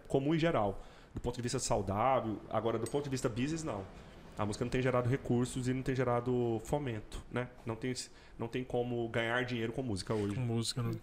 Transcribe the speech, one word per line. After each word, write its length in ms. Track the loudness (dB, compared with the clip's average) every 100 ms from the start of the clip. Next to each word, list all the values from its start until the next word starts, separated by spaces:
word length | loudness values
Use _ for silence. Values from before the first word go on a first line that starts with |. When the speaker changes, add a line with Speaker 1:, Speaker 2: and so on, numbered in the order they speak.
| 0
Speaker 1:
Comum 260 | 2 4
e 40 | 4
geral, 440 | 4 4 2 0 -8 -16 -14
do 60 | -6
ponto 160 | -4 -2
de 60 |
vista 180 | -2 -2
saudável. 800 | 2 2 2 2 4 4 2 -4 -2
Agora, 260 | 0 2 0
do 140 | 0
ponto 140 | -2
de 60 | -2
vista 180 | 0 0
business, 340 | 0 0 0
não. 220 | -2 -4 -6 -12 -16 -16 -10 -4
A 60 |
música 220 | -2 0 0
não 40 |
tem 120 | 2
gerado 260 | 2 4 4
recursos 580 | 2 2 2 2 0 0
e 60 |
não 80 | 0
tem 140 | 0
gerado 640 | 2 2 2 2 2 4 0
fomento, 600 | 0 -2 -2 -4 -6 -12 -6
né? 160 | -4 -4 -6
Não 100 | -6
tem, 200 | -4 -2 -4 -6 -12 -16 -8
não 80 | -6
tem 160 | -4
como 460 | -2 -2 0 0 0
ganhar 340 | 0 2 2 0
dinheiro 260 | 0 0
com 100 | -2
música 300 | -2 -2 0
hoje. 220 | 0 2
Speaker 2:
Com 80 | 0
música, 400 | 0 0 0 -2
né? 100 | -2 -2